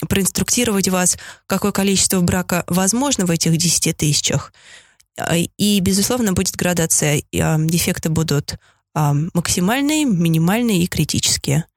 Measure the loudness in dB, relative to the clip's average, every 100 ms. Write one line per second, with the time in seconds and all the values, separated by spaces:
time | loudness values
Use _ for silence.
0 | -2 -2 0 -2 -2 0 0 0 0 0
1 | 0 -2 -8 -20 -4 -2 -2 0 0 2
2 | 2 2 2 0 0 -4 -2 0 0 0
3 | 0 0 0 0 2 0 0 0 -2 -2
4 | 0 0 0 -2 -4 _ -20 -20 _ _
5 | _ -10 -2 -2 -2 0 2 4 2 2
6 | 0 0 0 0 -2 -2 -2 0 0 0
7 | 2 0 -2 -2 0 2 2 0 0 -2
8 | -2 0 0 0 -2 -12 _ _ _ -2
9 | 0 0 0 -4 -2 0 0 0 0 0
10 | 2 2 2 2 2 2 2 0 0 0
11 | -2 0 -2 -2 0 -2 -2